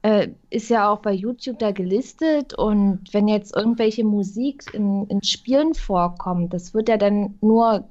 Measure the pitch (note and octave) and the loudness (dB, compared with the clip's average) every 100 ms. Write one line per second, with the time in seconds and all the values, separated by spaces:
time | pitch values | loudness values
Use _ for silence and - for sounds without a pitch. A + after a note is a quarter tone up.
0 | G#3+ G#3 C3 - _ A3+ - A#3 G#3 G#3 | 4 2 0 -6 _ -8 0 2 2 2
1 | G#3 G3 G#3+ B3 - A3+ G#3+ G3 F#3 G3+ | -2 -2 -4 -8 -10 -4 -4 -2 -2 -2
2 | - - D#4+ D4+ C#4 - G#3+ G#3 G3 G3 | -2 -4 0 0 -2 -4 0 2 2 0
3 | - G#3 G#3 G#3+ G#3 - A3 A3+ A3 G#3+ | -4 0 2 0 -2 -2 0 2 0 2
4 | A3 G#3 G3 G#3 C4+ - - - G3+ G3 | 0 0 -2 -4 -6 -6 -12 -4 -2 -2
5 | G3 G3 - - - C4+ D#4+ D#4+ - F#3 | -2 -4 -2 -6 0 2 2 -2 -2 0
6 | F3 F3 F#3 F3+ F3 F3+ - A3 A3 G#3+ | 0 -2 -4 -2 -2 -6 -4 -2 0 2
7 | G3+ G#3 G3+ - G#3+ A3+ A#3 G#3 - | 2 2 -2 0 4 4 4 0 -4